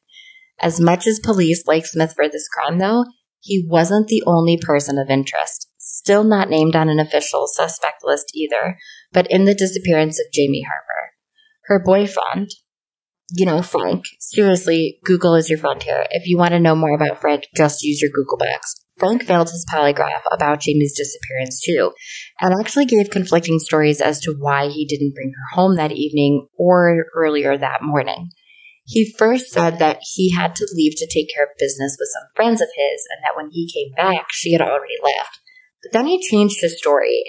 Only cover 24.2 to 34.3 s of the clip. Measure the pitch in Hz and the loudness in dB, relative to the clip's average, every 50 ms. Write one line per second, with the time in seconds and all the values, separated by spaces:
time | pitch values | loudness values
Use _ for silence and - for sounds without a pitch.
24.2 | - 170 151 139 143 143 143 139 143 147 143 156 151 143 151 139 143 143 135 139 | -4 -6 -6 -6 -4 -2 -2 0 -2 -4 -4 -6 -4 -4 -2 -2 -2 -4 -4 -6
25.2 | 135 135 131 - - - - 185 185 190 190 170 156 151 - - 147 151 151 147 | -10 -10 -10 -12 -14 -6 0 2 2 2 2 2 0 -2 -2 -4 -4 -2 0 2
26.2 | 143 143 143 135 - - _ - 175 175 180 180 175 170 170 165 160 - - 165 | 2 4 2 0 -2 -6 _ 0 2 4 6 6 6 4 4 2 0 -4 -2 -2
27.2 | 160 156 151 147 147 139 139 143 139 131 135 - - 151 147 143 127 - - - | 0 0 0 0 0 0 0 0 -2 -4 -4 -4 -4 -2 0 0 0 -2 -6 -8
28.2 | 175 175 - _ _ _ - - - - - _ _ - - 226 220 196 - - | -10 -16 -18 _ _ _ -20 -20 -20 -20 -20 _ _ -4 0 0 0 0 0 0
29.2 | 214 220 247 254 254 - - 175 170 170 165 170 165 156 - - - - - - | 2 2 2 0 -2 -2 -2 0 0 0 0 2 0 0 0 -2 -4 -4 -2 0
30.2 | 185 185 175 175 175 170 175 - 208 196 190 165 156 151 156 - 160 160 - 165 | 2 2 2 0 -2 -2 -2 -4 -4 -4 -2 0 0 0 0 -2 -6 -2 -2 -2
31.2 | 151 - - 147 147 143 - - 139 139 135 135 139 139 - - - - - - | -2 -2 -2 -2 -2 -2 -2 -4 -2 -2 0 -2 0 -2 -2 -2 -4 -6 -6 -8
32.2 | - - - - 214 233 226 208 170 160 - 156 143 143 139 - - - - - | -8 -8 -2 0 2 2 2 2 0 -2 -2 -2 -2 -2 -2 -4 -6 -6 -8 -6
33.2 | - 147 - 156 156 151 165 170 170 170 - 151 143 135 131 151 175 190 185 160 | -6 -6 -6 -6 -10 -10 -8 -8 -6 -6 -6 -8 -8 -8 -4 -2 0 0 0 -2
34.2 | - - | -4 -6